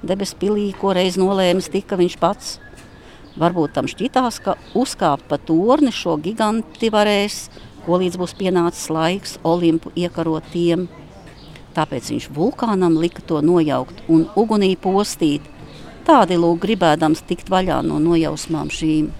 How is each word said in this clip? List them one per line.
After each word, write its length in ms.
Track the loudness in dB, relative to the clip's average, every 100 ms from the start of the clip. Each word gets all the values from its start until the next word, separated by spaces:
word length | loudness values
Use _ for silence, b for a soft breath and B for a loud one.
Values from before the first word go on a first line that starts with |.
debes 320 | -4 -4 -4 -4
pilī, 340 | -2 0 -2 -2
ko 160 | 0 2
reiz 220 | 0 2
nolēmis 480 | 2 4 2 2 0
tika 260 | -6 -4 0
viņš 180 | 0 2
pats. 360 | -2 -2 -10 -14 -18 -20 B B B B -18 -2
Varbūt 360 | 0 0 -2 -2
tam 120 | -4
šķitās, 500 | -6 -2 0 -2 -4
ka 160 | -4 -4 -4 -2
uzkāpt 500 | -2 0 0 0 -2
pa 80 | -6
torni 560 | 0 2 4 4 2
šo 240 | 0 -4 -2
giganti 680 | -4 -2 -2 -2 -6 -4 0
varēs, 540 | 2 2 2 -2 -6 -14 B B -12 -2
ko 120 | 0
līdz 180 | 0 -2
būs 140 | -8 -4
pienācis 520 | 0 2 0 -4 -6
laiks 440 | -2 0 -2 -8 -6 0
Olimpu 480 | 2 2 2 -2
iekarot 520 | -6 -4 -4 -2 -4 -4
tiem. 340 | -2 0 0 -4 -12 -20 -20 -20 -20 B B -10
Tāpēc 380 | -4 -4 -4 -6
viņš 160 | -6 -6
vulkānam 680 | -2 -2 0 -2 2 2 2
lika 220 | 0 -4 -4
to 160 | 0
nojaukt 640 | 2 2 2 0 -4 -12 2
un 180 | 2 4 0
ugunī 380 | 2 2 2 0
postīt, 680 | 0 0 -2 0 0 0 -6 -20 B B B B 4
tādi 320 | 6 6 4
lūk 240 | 2 2 0
gribēdams 600 | 2 2 4 2 0 -4
tikt 240 | -8 -2
vaļā 320 | 0 0 0 0
no 120 | 0
nojausmām 680 | 2 2 0 -4 -6 -4 -4
šīm. 400 | -2 0 0 -2